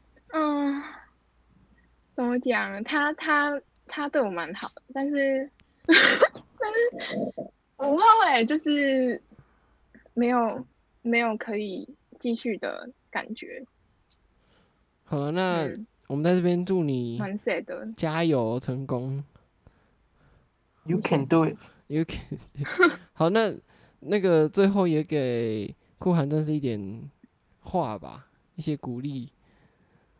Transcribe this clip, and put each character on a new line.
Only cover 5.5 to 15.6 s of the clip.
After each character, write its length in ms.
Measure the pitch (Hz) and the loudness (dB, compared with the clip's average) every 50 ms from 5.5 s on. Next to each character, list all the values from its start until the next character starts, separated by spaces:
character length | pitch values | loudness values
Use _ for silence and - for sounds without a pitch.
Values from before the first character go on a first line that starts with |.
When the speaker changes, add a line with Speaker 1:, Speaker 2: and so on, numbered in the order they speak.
| _ _ _ _ | _ _ _ _
Speaker 1:
<laughs> 180 | _ _ - | _ _ 4
但 80 | - 330 - - - - - - - - - - _ _ - 480 427 | 6 6 8 8 6 4 4 4 2 2 -2 -20 _ _ -6 -6 -2
是 500 | 440 453 466 494 - - - - 523 - - 254 - - - - _ _ _ _ _ | 0 0 0 0 -2 -4 -10 -8 -6 -6 -6 -6 -8 -10 -14 -14 _ _ _ _ _
我 140 | - 269 285 | -4 0 0
不 60 | 285 | 2
知 40 | 339 | 6
道 60 | 415 453 440 453 392 | 8 8 8 8 6
欸， 180 | 330 269 233 226 | 4 4 4 2
就 140 | 233 302 311 | 2 0 0
是 640 | - 302 294 285 285 269 269 262 254 247 233 - _ _ - - - _ _ _ _ _ _ _ _ _ - - _ _ - | 0 2 2 2 4 4 4 4 2 2 0 -2 _ _ -20 -20 -20 _ _ _ _ _ _ _ _ _ -20 -20 _ _ -2
没 140 | 233 240 240 | 0 0 2
有， 380 | 247 240 233 214 - - 254 _ _ _ _ _ _ _ | 2 2 0 0 -2 -6 -12 _ _ _ _ _ _ _
没 160 | - 233 233 233 | -2 0 2 2
有 180 | 240 226 214 | 2 0 -2
可 200 | 220 - 233 208 | -4 -6 -6 -4
以 320 | 208 214 196 185 - - - 285 _ _ _ - - | -4 -4 -6 -8 -10 -10 -14 -18 _ _ _ -14 -6
继 160 | - 240 233 | -4 -4 -2
续 220 | - - 240 202 - | -2 -2 -4 -4 -4
的 320 | - - - - - 247 - _ _ _ | -6 -6 -8 -8 -12 -14 -18 _ _ _
感 240 | - 208 - - 220 | -10 -10 -8 -10 -12
觉。 300 | - - - - - 254 - _ _ _ _ _ _ _ _ _ _ _ _ _ _ _ _ _ _ _ _ _ _ _ _ _ _ _ | -14 -14 -14 -14 -16 -16 -18 _ _ _ _ _ _ _ _ _ _ _ _ _ _ _ _ _ _ _ _ _ _ _ _ _ _ _
Speaker 2:
好 140 | - 160 143 | -6 -4 -2
了， 120 | 143 147 | -2 -2
那 340 | 165 180 190 180 175 170 | 0 0 0 0 0 0